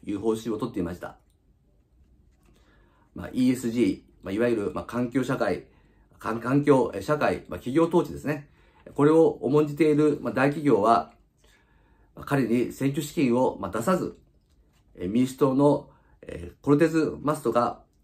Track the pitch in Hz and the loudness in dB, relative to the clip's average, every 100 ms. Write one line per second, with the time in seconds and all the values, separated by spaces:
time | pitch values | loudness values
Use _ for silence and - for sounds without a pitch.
0 | - 101 110 110 120 104 - 101 85 90 | -8 -4 -2 -2 -4 -6 -6 -6 -6 -8
1 | - - _ _ _ _ _ _ _ _ | -14 -16 _ _ _ _ _ _ _ _
2 | _ _ _ _ _ _ _ _ _ _ | _ _ _ _ _ _ _ _ _ _
3 | _ - 92 - 127 123 117 117 98 - | _ -16 -8 -2 0 0 -2 0 0 -2
4 | - _ 95 104 120 110 98 92 - 120 | -10 _ -8 -2 0 0 -4 -6 -8 -6
5 | 123 135 127 123 107 90 - _ _ _ | -4 -4 -2 -2 -2 -4 -8 _ _ _
6 | _ - 110 113 117 143 143 131 113 101 | _ -12 -8 -6 0 2 4 4 2 -4
7 | 95 151 113 90 - 92 123 143 165 175 | -4 0 0 -2 -8 -12 -2 0 2 2
8 | 151 - 127 151 - _ _ _ - - | -2 -6 -6 -6 -10 _ _ _ -8 2
9 | 147 160 160 - 123 147 151 - 156 147 | 4 6 4 2 0 2 2 2 2 4
10 | 151 143 120 127 143 156 143 107 110 113 | 2 0 -4 0 0 0 2 4 4 2
11 | - _ _ _ _ _ _ _ _ _ | 0 _ _ _ _ _ _ _ _ _
12 | _ - - 165 110 123 113 - 135 143 | _ -14 -4 -2 2 0 -2 -2 -4 -2
13 | 147 - 131 120 127 - 95 107 110 185 | -4 0 0 2 0 -2 -6 -4 0 0
14 | - - _ _ _ _ _ _ _ - | -2 -10 _ _ _ _ _ _ _ -10
15 | 90 113 127 - 139 131 147 143 - _ | -2 0 0 2 2 4 4 2 -4 _
16 | _ _ - - 85 - - 143 160 160 | _ _ -16 -14 -16 -4 2 4 4 2
17 | 147 151 143 151 120 117 117 - _ _ | -2 -2 -4 -2 -2 0 0 -4 _ _